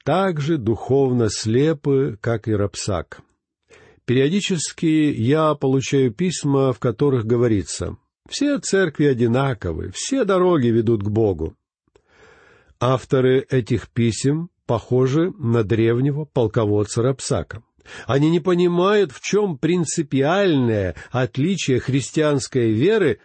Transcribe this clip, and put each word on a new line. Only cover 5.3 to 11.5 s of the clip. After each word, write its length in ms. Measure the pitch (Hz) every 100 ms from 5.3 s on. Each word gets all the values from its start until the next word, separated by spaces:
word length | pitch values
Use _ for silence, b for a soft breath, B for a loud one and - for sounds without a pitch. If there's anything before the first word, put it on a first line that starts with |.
| 156 156
получаю 580 | 147 135 135 - 139 127
письма, 600 | 107 185 - 143 135 135
в 60 | 120
которых 480 | 127 - 143 131 110
говорится: 720 | 120 123 104 80 - 85 - _ _ -
«Все 300 | - 285 269
церкви 460 | - 196 180 -
одинаковы, 880 | 147 120 117 127 139 113 87 80 90
все 300 | - - 269
дороги 440 | 202 185 180 165 120
ведут 340 | 113 113 110
к 80 | 104
Богу». 440 | 107 107 80 80